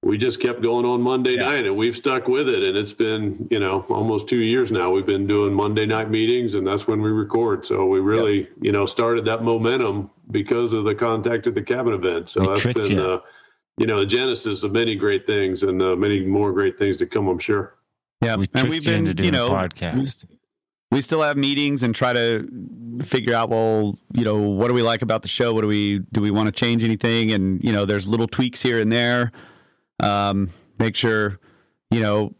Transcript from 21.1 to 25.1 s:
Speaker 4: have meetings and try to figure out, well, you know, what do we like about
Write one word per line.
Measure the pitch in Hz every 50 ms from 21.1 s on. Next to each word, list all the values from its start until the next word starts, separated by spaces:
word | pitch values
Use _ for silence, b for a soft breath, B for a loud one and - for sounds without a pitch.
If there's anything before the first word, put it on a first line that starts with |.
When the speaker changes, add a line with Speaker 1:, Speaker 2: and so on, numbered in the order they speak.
| 160 156 156
Speaker 4:
have | 147 147
meetings | 139 139 139 143 139 147 143 143 135 120
and | 120 113
try | - 135 123 123
to | 120 117 117 117 110 - - - - - - - - 117 117 120 120 143
figure | - - 127 110 120 117
out, | 113 117 113
well, | 117 113 113 113 110 107 107 104 98 - _ _ -
you | 123 117
know, | 107 107 104
what | 104 104 101 95 110 120
do | 123
we | 123 117
like | 113 117 110 127
about | 110